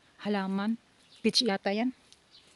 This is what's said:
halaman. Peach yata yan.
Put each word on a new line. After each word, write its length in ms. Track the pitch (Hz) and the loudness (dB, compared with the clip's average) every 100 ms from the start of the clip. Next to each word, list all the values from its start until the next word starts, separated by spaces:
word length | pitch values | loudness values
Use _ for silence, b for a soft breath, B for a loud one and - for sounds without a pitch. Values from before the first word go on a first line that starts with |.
| _ - | _ -10
halaman. 560 | 208 208 190 196 208 226 _ _ - - | -4 -2 -2 -2 -2 -4 _ _ -20 -2
Peach 160 | 220 - | 0 2
yata 320 | 233 196 202 | 2 0 0
yan. 160 | 208 247 - - - _ - - | 0 -2 -4 -16 -20 _ -20 -20